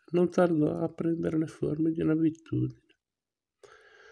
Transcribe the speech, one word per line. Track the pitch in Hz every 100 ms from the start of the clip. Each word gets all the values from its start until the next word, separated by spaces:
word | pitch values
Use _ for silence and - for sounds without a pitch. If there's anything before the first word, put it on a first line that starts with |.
| -
non | 175 180
tardò | 180 175 160 151 170
a | 165
prendere | - 165 165 170 160
le | 156
forme | - 147 151 160
di | 165
un'abitudine. | 160 160 160 156 - 123 127 - _ _ _ _ _ _ _ _ - - - - -